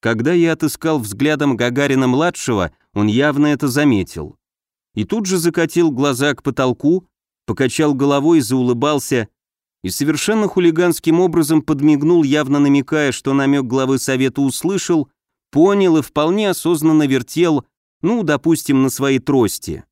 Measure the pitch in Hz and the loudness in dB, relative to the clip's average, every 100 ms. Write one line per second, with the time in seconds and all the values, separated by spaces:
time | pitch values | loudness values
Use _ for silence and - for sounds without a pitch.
0 | 117 113 123 175 165 160 156 - 160 156 | -2 -2 0 2 2 0 -4 -4 -2 -2
1 | 104 101 139 151 143 117 120 123 143 135 | -4 -4 -2 0 -2 -2 -2 0 0 0
2 | 127 127 165 - - 110 85 _ _ - | 0 0 -2 -4 -4 -2 -2 _ _ -2
3 | 104 110 147 139 151 143 147 123 147 110 | 0 2 0 0 -2 -2 -2 0 2 2
4 | 90 - 76 - _ _ _ _ _ - | -2 -8 -14 -16 _ _ _ _ _ -8
5 | 107 214 196 185 165 156 165 170 170 127 | -4 -4 -2 0 0 0 -2 2 0 2
6 | 143 120 143 139 - 127 131 123 147 180 | -2 0 -2 -2 -6 -2 -2 0 0 0
7 | _ _ _ _ - 107 131 - 151 139 | _ _ _ _ -10 -2 -2 0 0 0
8 | 139 143 143 165 113 131 123 123 139 151 | 0 2 2 2 2 0 0 0 0 -2
9 | - 131 110 _ _ _ _ _ 92 - | -2 -4 -4 _ _ _ _ _ -10 -4
10 | 143 151 - 220 208 - 175 160 180 160 | -2 -2 -2 -2 0 2 2 2 0 0
11 | - 165 185 170 147 156 143 147 147 147 | 0 2 2 0 2 0 0 0 2 2
12 | 151 175 143 147 143 143 143 143 135 156 | 4 2 2 0 0 2 4 2 2 -2
13 | 143 120 139 135 135 143 127 127 131 135 | -2 -2 -2 -2 0 0 0 -2 0 -2
14 | - 131 131 123 139 - 165 196 - 170 | -2 0 -2 0 -4 -2 -4 -4 0 -2
15 | 143 _ _ _ _ 139 175 202 190 160 | -2 _ _ _ _ 2 4 4 4 2
16 | 135 - 151 196 208 175 160 170 156 156 | 0 -2 0 0 0 -2 -2 0 2 2
17 | 147 135 123 - 175 147 - _ _ _ | 2 0 -2 -2 0 0 -4 _ _ _
18 | 160 233 180 143 - 160 - 135 135 - | -2 -2 0 0 0 0 2 0 0 0
19 | 139 135 113 135 110 - - 76 - | -2 -2 0 2 2 -2 -12 -14 -14